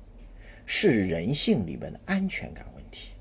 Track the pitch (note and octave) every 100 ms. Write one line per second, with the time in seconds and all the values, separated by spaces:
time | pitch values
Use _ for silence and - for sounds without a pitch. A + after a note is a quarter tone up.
0 | - - - - - - - - G3+ A2+
1 | F#2 E2 F#2 C#3+ - D#3+ E2 C2 - -
2 | - F#3+ F#3+ - - - - - - -
3 | - -